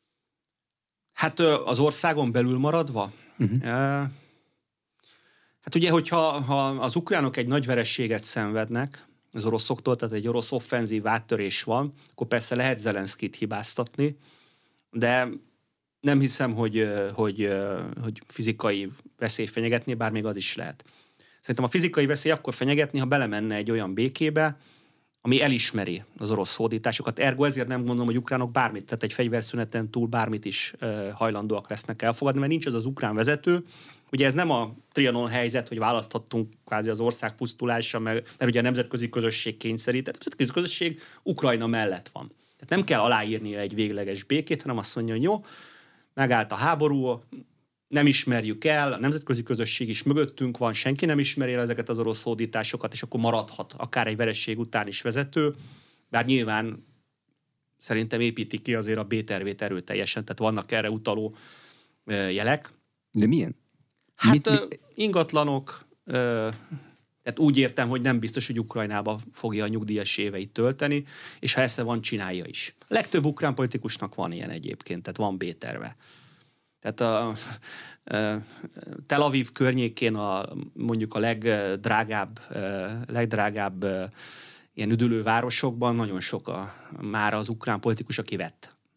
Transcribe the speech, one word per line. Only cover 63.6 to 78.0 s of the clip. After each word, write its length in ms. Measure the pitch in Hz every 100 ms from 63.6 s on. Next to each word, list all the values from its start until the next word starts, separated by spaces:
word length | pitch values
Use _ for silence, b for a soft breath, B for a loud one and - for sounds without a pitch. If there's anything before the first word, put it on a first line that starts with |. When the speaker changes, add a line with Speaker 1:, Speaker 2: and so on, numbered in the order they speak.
| _ _ _ _ _
Speaker 1:
Hát, 180 | _ 107
Speaker 2:
Mit, 140 | 143 220
Speaker 1:
ö, 180 | 214 196
Speaker 2:
mi- 100 | - -
Speaker 1:
ingatlanok, 920 | - 214 185 160 156 147 139 135 - - _
ö, 440 | - 127 123 117 110 110 B 143 B B _ _
tehát 160 | - -
úgy 180 | 156 135
értem, 300 | 127 - 120
hogy 120 | 127
nem 180 | 127 120
biztos, 280 | 110 135 -
hogy 120 | 113
Ukrajnába 600 | 110 117 107 104 104 110 -
fogja 320 | - 117 107
a 40 | 107
nyugdíjas 480 | 110 107 107 98 -
éveit 360 | 101 98 98
tölteni, 520 | - 117 135 143 143 143 B B B
és 120 | 131
ha 60 | -
esze 220 | 127 -
van, 180 | 117 117
csinálja 440 | 110 110 95 92 82
is. 280 | - - -
A 40 | -
legtöbb 360 | 220 - 180
ukrán 300 | 151 147 151
politikusnak 600 | 135 127 113 113 - 101
van 180 | - 90
ilyen 180 | 85 80
egyébként, 520 | 80 - - - 87
tehát 140 | 87 90
van 220 | 104 95
B-terve. 580 | 90 82 60 55 - - b b b b b b b _
Tehát 200 | - 110
a, 320 | 120 110 117 110 B 113 B B B B